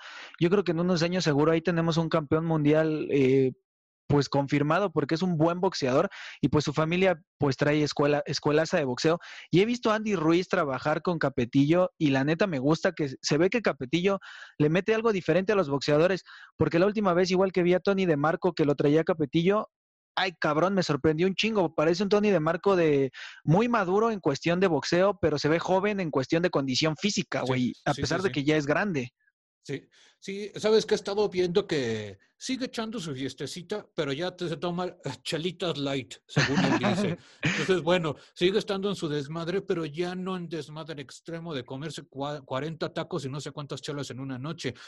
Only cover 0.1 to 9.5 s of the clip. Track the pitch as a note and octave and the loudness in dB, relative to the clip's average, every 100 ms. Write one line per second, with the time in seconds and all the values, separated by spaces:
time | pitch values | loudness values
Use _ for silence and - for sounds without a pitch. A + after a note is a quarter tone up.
0.1 | - - - E3+ G3+ F3 E3 F3+ F3 F3 | -18 -12 0 2 2 2 0 2 2 0
1.1 | F#3 E3 C#3+ D#3 E3 E3+ E3+ E3 D#3+ D#3+ | 0 0 2 4 2 2 0 0 0 2
2.1 | E3 C#3+ D#3+ E3 D#3 D3 D3+ D#3+ D3+ - | 0 0 0 0 2 4 4 2 0 0
3.1 | C#3+ B2+ C3+ C3 - _ _ _ _ - | 2 4 4 2 -2 _ _ _ _ 0
4.1 | C#3+ C3+ C#3 C#3 C#3+ D3 E3+ G3+ D#3 C3+ | 0 2 -2 0 0 2 0 0 -2 -2
5.1 | D#3+ F#3 D#3+ E3 F3+ F#3 - C3 C3+ F#3+ | -2 0 2 2 2 -2 -2 0 2 0
6.1 | - - - C#3+ D3+ D3+ D3+ D#3+ F3 F#3+ | -4 -18 -4 0 0 0 -2 0 2 2
7.1 | E3 _ - C#3+ C3 D3 D3+ D3 - D3 | 0 _ -4 -2 0 2 2 0 0 2
8.1 | D3 D#3 D3 D3 D3+ E3 F3+ C3+ B2 D#3+ | 0 -2 -4 0 2 2 0 -2 0 0
9.1 | E3+ - - - | 0 -4 -20 0